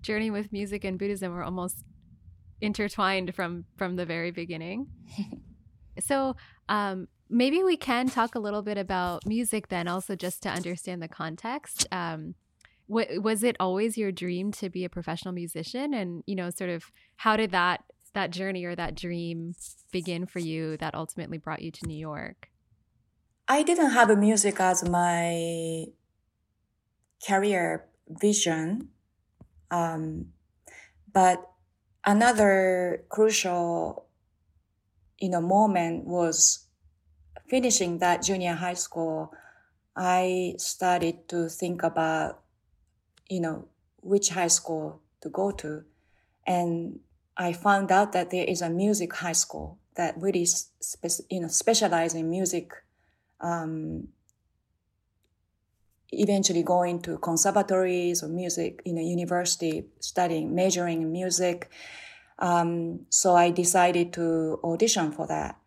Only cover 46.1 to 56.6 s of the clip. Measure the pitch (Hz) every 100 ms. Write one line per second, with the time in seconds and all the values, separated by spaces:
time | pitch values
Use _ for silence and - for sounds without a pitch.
46.1 | _ _ _ - 180 175 170 165 - _
47.1 | _ _ - 180 175 208 196 190 190 208
48.1 | 190 175 180 - 170 175 170 202 202 175
49.1 | - 170 160 - 147 156 170 _ - 170
50.1 | - 190 185 175 - - _ - - 170
51.1 | - - 185 165 - - 226 208 170 165
52.1 | 165 160 175 185 175 170 - _ _ _
53.1 | _ _ _ 170 170 160 160 160 160 -
54.1 | _ _ _ _ _ _ _ _ _ _
55.1 | _ _ _ _ _ _ _ _ _ _
56.1 | - 202 196 196 170